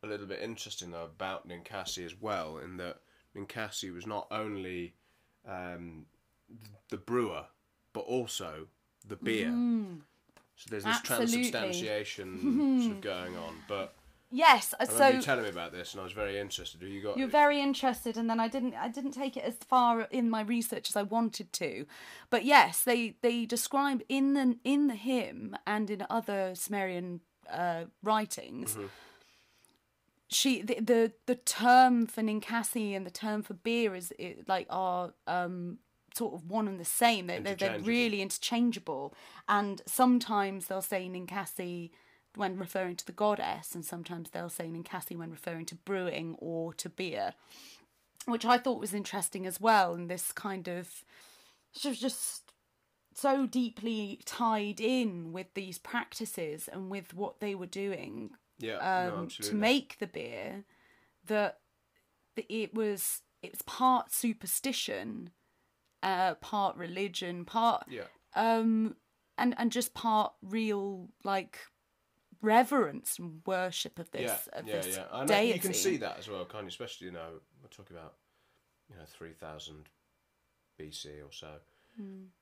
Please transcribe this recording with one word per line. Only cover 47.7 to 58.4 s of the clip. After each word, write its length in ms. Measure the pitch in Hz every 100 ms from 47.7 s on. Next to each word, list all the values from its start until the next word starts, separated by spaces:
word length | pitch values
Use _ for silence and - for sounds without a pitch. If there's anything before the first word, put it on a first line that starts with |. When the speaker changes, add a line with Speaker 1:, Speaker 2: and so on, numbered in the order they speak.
| - _ _ _ _ -
Speaker 2:
which 180 | 233
I 140 | 226 247
thought 200 | 254 240
was 140 | 208
interesting 540 | 202 196 196 - 196 185
as 120 | 175
well. 360 | 220 214 180
And 160 | 170 175
this 220 | 175 -
kind 360 | - 208 190 180
of, 340 | 175 175 - - - - - - _ _
she 160 | - 285
was 100 | 233
just 540 | 254 - - - - _ _ _ _ _ _
so 320 | - 277 277 262
deeply 720 | 254 240 220 220 220 208 - -
tied 520 | - 233 220 208 208
in 520 | 220 254 226 175 165
with 140 | 170 185
these 240 | - 185 170
practices 920 | - 240 - - 226 - 160 156 -
and 200 | - 190
with 240 | 196 175
what 260 | 175 208 -
they 140 | 208
were 100 | 196 180
doing, 680 | 196 202 190 - 233 214 -